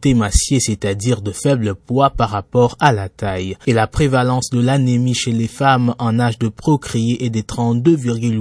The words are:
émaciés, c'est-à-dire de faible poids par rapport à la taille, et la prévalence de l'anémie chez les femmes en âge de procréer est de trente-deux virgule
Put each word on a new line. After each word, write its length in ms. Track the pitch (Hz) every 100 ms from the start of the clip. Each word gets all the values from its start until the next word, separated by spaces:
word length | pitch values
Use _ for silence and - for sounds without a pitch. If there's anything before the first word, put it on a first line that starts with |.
émaciés, 560 | 143 120 104 - - 135
c'est-à-dire 600 | - 104 101 98 117 110
de 100 | 98
faible 420 | - 143 131 107
poids 360 | 95 - 127 139
par 180 | - 110
rapport 480 | 101 - 123 120 -
à 120 | 151
la 160 | 107 95
taille, 480 | - 104 92 95 92 -
et 60 |
la 140 | 113 107
prévalence 640 | - 143 127 123 127 -
de 100 | 120
l'anémie 540 | 123 139 127 123 127
chez 180 | 120 123
les 160 | 113 113
femmes 460 | - 139 127 120 117
en 220 | 117 113
âge 180 | 120 110
de 100 | 113
procréer 760 | - - 147 - 120 113 120
est 60 | 123
de 100 | 113
trente-deux 560 | 101 - 120 120 147 160
virgule 420 | 120 113 120 110